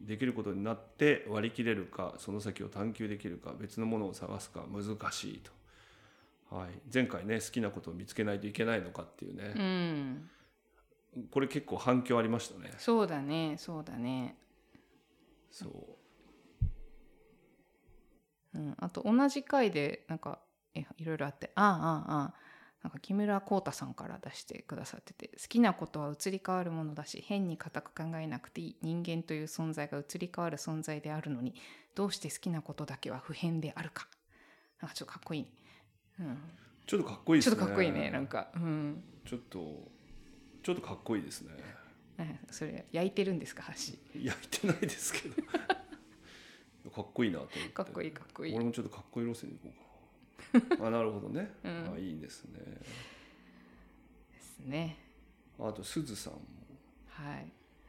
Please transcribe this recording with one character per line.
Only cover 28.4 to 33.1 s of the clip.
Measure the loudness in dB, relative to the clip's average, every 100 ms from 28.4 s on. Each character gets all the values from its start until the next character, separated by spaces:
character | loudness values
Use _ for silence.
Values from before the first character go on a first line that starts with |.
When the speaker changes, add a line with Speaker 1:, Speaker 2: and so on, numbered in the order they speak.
| -8
Speaker 2:
て | -8
い | -8
い。 | -6
人 | -2 -2
間 | 0 -2
と | -2
い | -4
う |
存 | -4 -2 -2
在 | 0 -2
が | -4
移 | -4 -6
り | -4
変 | 0
わ | 0
る | 0
存 | -2 -2
在 | -2 -4
で | -2
あ | -4
る | -2
の | -2
に、 | -2 -6 -16 -18 -10
ど | -2 0
う |
し | 0
て | -6
好 | -4
き | -2
な | -2
こ | -2
と | -6 -6
だ | -4
け | -4